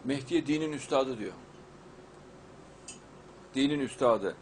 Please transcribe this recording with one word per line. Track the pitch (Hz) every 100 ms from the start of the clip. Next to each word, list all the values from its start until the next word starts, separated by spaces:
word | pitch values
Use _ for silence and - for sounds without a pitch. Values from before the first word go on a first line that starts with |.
Mehdi'ye | 123 139 127 170 143
dinin | 151 156
üstadı | 143 - 143 131 117
diyor. | 98 85 - - - - - - - - - - - - - - - - - - - - -
Dinin | 131 143 147
üstadı. | 127 - 127 110 95 -